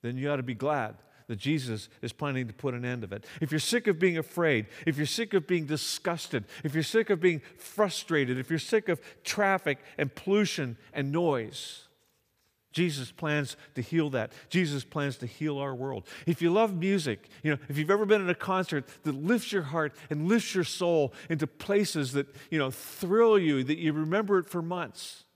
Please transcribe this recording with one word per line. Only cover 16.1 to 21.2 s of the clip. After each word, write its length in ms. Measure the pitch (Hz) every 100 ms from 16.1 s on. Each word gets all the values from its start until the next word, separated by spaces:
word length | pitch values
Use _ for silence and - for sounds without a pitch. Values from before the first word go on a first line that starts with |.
| - -
If 160 | 170
you 80 | 170
love 240 | 190 226 185
music, 520 | 180 196 147 104 - -
you 100 | 151
know, 60 | 143 131
if 80 | 143
you've 120 | 156
ever 160 | 202 208
been 180 | 214
at 60 | 185
a 60 | 175
concert 500 | - 185 180 151 127 -
that 140 | 151 139
lifts 360 | 160 233 -
your 120 | 202
heart 320 | 143 165 151 - -
and 160 | 151 165
lifts 260 | 226 -
your 100 | 190
soul 480 | 165 - 175 170 139 -